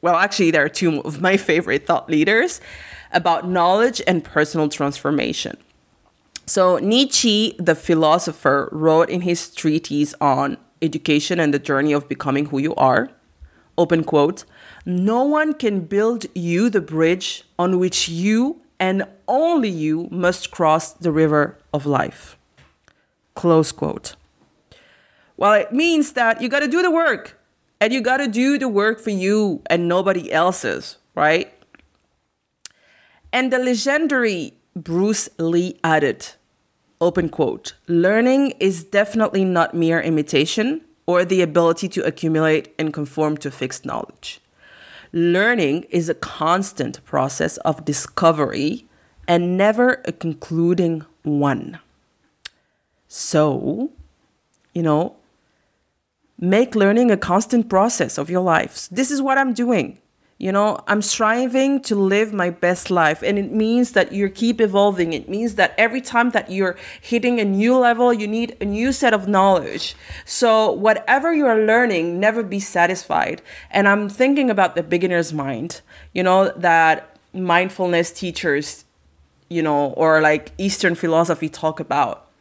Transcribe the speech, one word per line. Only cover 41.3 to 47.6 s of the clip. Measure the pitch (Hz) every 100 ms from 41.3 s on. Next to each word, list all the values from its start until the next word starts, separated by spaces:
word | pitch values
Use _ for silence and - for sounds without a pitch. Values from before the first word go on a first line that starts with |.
| 185
ability | 170 156 170 165 190
to | 185
accumulate | - 165 160 160 160 156 - _
and | 160
conform | 151 147 147 156 151
to | 143
fixed | 135 131 -
knowledge. | - - - - - - _ _ - - - - -
Learning | 165 170 175 214 240 156 151 -
is | 170 165
a |
constant | 165 - - 156 180 190 - 135 -
process | _ 147 135 - 160
of | -